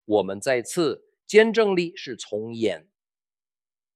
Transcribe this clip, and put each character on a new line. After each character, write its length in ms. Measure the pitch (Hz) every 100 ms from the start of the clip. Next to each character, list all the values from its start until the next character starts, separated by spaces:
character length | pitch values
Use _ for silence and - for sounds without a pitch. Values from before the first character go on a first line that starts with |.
| -
我 180 | 104
们 160 | 95 101
再 220 | 135 123
次 480 | 110 180 151 - _ _ -
见 260 | 208 226
证 240 | 214 208 185
力 200 | 170 -
是 200 | 139 107
从 380 | - 104 113
演。 360 | 117 107 80 - _ _ _ _ _ _ _ _ _ _